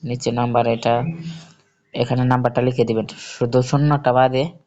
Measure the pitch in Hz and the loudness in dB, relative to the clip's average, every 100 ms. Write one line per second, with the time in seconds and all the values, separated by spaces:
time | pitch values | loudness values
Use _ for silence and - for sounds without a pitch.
0 | 139 123 - 120 120 117 117 117 117 120 | -6 -6 -4 -2 0 2 2 0 0 0
1 | 139 165 - - - _ _ _ _ - | 0 -6 -10 -14 -20 _ _ _ _ -6
2 | 123 127 127 127 123 123 123 123 117 113 | -2 0 2 2 2 0 0 0 0 0
3 | 110 - - - 120 127 127 143 147 143 | -4 -10 -18 -4 0 2 2 2 2 2
4 | - 123 127 131 156 - | 2 4 2 2 -4 -6